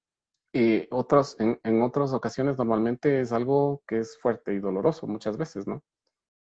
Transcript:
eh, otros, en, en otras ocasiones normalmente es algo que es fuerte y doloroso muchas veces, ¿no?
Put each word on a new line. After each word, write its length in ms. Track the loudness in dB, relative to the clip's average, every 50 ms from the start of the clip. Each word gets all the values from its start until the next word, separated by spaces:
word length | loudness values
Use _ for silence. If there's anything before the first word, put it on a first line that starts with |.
| _ _ _ _ _ _ _ _ _ _ 0
eh, 340 | 2 4 4 4 2 0 -2
otros, 440 | -4 -4 0 4 4 4 4 2 -2 -2
en, 200 | 0 0 0 0 0
en 180 | 0 2 2 2
otras 280 | 2 0 0 0 0 -2
ocasiones 440 | -2 -4 -4 -4 -2 -2 -2 0
normalmente 640 | 0 0 0 0 0 0 0 -2 0 0 0 2 2
es 100 | 0 0
algo 520 | -2 -2 0 2 2 2 2 2 -2 -4 _
que 120 | -4 -4 -4
es 180 | -4 -4 -6 -4
fuerte 340 | -2 -2 -2 -2 -4 -4 -4
y 60 | -2
doloroso 460 | -2 -2 -2 0 0 0 0 -2 -4
muchas 300 | -8 -8 -6 -6 -6 -6
veces, 300 | -6 -6 -8 -8 -8 -8
¿no? 160 | -8 -8 -8 -10 _ _ _ _ _ _ _ _ _ _ _ _